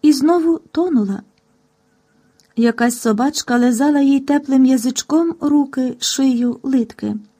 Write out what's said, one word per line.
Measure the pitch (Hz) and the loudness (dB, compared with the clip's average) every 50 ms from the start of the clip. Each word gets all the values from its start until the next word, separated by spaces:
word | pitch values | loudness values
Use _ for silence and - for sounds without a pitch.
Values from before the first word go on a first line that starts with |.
і | - 302 294 | 4 4 2
знову | 262 254 311 349 349 320 330 330 320 _ _ | 4 2 2 2 2 2 0 -2 -2 _ _
тонула. | _ 311 349 370 320 240 208 196 196 196 - _ _ _ _ _ _ _ _ _ _ _ _ _ _ _ _ _ _ _ _ _ _ _ _ _ _ | _ -4 -2 0 0 0 0 -2 -6 -8 -10 _ _ _ _ _ _ _ _ _ _ _ _ _ _ _ _ _ _ _ _ _ _ _ _ _ _
Якась | - 233 233 226 240 233 247 240 - | 0 0 0 0 0 -2 -2 -2 -2
собачка | - 233 214 208 254 285 302 - - - 247 | -2 -2 0 0 0 -2 -2 -6 -6 -2 0
лизала | 240 240 247 240 220 277 294 294 285 | 2 2 2 2 2 0 0 2 2
їй | 277 269 277 269 | 2 2 2 2
теплим | 269 - 285 285 294 277 269 262 262 | 0 0 -2 -2 0 0 2 4 4
язичком | 254 262 247 214 262 262 - - - 285 320 339 339 330 - | 4 4 2 0 -2 -4 -4 -6 -2 0 0 0 0 -4 -4
руки, | - 294 294 294 285 277 - 262 254 254 - - | -4 0 0 0 0 -2 -4 -4 -4 -4 -6 -6
шию, | - - - - 269 269 247 233 247 240 233 - - | -8 -6 -2 0 0 0 2 0 -2 -2 -4 -4 -6
литки. | 269 262 254 226 220 - - - 208 208 214 - _ _ | -2 -2 -2 -2 -2 -6 -10 -8 -6 -6 -8 -10 _ _